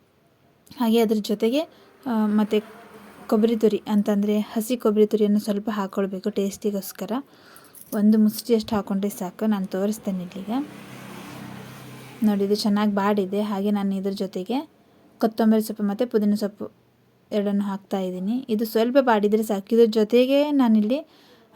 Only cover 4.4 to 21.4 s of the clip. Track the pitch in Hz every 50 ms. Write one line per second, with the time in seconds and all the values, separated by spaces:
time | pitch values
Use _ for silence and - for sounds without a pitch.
4.4 | 208 - - 233 214 - 254 240 - 226 208 214 214 208 - 214 214 208 208 208
5.4 | - - 202 202 208 - 214 208 196 190 - 202 196 190 196 185 - 214 208 -
6.4 | 196 202 196 - - 214 202 196 190 - - - 185 185 214 262 277 - - -
7.4 | - - - - - - - - - - - 214 202 214 220 220 214 214 214 -
8.4 | - - 233 220 214 - 233 202 190 - 202 196 196 202 208 - 196 180 - -
9.4 | 214 220 208 196 185 185 - 185 196 208 214 214 - 208 190 185 180 180 - 190
10.4 | 196 202 226 269 294 - - - - - - - - - - - - - - -
11.4 | - - - - - - - - - - - - - - - - 226 208 208 196
12.4 | 202 196 208 208 - 214 202 208 214 214 202 202 196 208 208 208 190 185 202 202
13.4 | 214 208 214 196 196 208 208 202 196 196 196 196 190 202 196 202 202 185 - 190
14.4 | 185 - 226 269 320 - _ _ _ _ _ _ _ _ _ _ - 220 220 -
15.4 | 226 220 220 220 214 220 214 - 214 202 202 214 254 240 - 220 208 208 208 208
16.4 | 214 202 208 - 208 - - _ _ _ _ _ _ _ _ _ _ _ - 208
17.4 | 196 202 202 202 202 202 196 190 - _ - 196 190 185 180 185 185 196 233 254
18.4 | 262 - 220 214 233 220 - 220 226 247 247 277 262 254 226 208 202 208 208 220
19.4 | 220 220 214 196 196 - 226 226 233 226 220 226 214 208 233 240 254 254 277 277
20.4 | 294 302 294 277 262 233 220 220 208 208 254 302 320 - _ _ _ _ - _